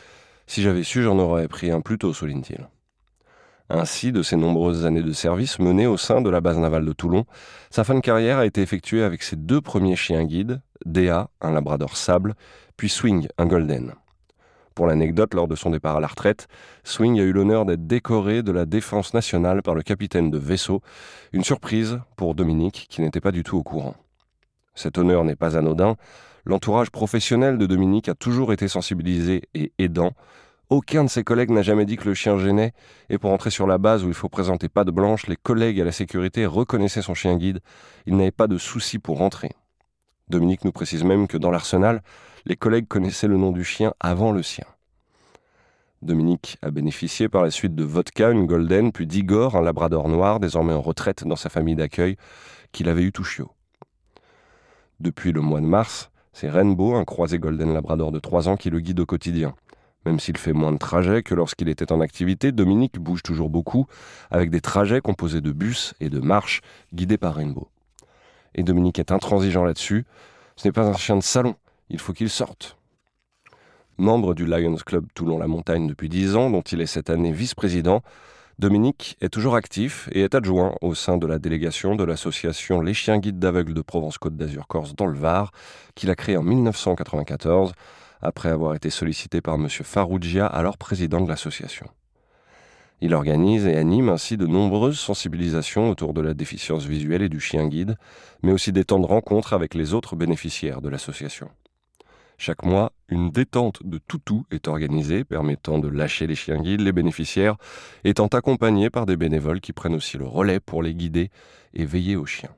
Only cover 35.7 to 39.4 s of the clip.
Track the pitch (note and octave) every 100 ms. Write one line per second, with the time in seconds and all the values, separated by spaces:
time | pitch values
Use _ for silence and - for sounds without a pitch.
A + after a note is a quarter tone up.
35.7 | G2 F2 E2+ F#2 F#2 F2+ A#2 G#2+ E2 B2
36.7 | A#2+ G2+ A2 G2 F2+ F#2+ F2 F2+ F2+ -
37.7 | - - - - F#2+ F#2+ - A2 F#2 -
38.7 | A#2+ - A#2 - D2 F#2+ -